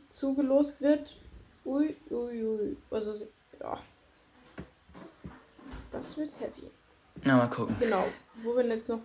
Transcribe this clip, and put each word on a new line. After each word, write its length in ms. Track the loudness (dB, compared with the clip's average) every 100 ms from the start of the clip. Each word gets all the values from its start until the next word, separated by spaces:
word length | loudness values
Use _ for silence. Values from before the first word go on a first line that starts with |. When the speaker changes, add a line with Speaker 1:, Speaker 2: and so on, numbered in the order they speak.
| -16
Speaker 1:
zugelost 680 | -4 0 2 4 6 4 2
wird, 380 | 4 4 2 -18 -20 -20 -20 _ -4
ui, 320 | 0 0 -2 -6
ui, 320 | -4 -4 -2
ui. 360 | -2 0 -2 -4 -6
Also, 240 | -4 -4 -8 -12 _ _ -12
ja. 180 | -8 -8 -12 _ _ _ _ _ -18 -16 -16 _ _ -20 -20 -16 -16 -16 -20 -20 -16 -16 -10
Das 260 | -10 -8 -6
wird 140 | -6 -6
heavy. 320 | -10 -10 -18 -20 _ _ _ -2 4
Speaker 2:
Na, 100 | 6
mal 120 | 4
gucken. 280 | 0 -2 2
Speaker 1:
Genau. 280 | 2 4 2 -4 -16 -8
Wo 140 | 0 2
wir 80 |
denn 140 | 2 0
jetzt 100 | -2
noch 120 | -6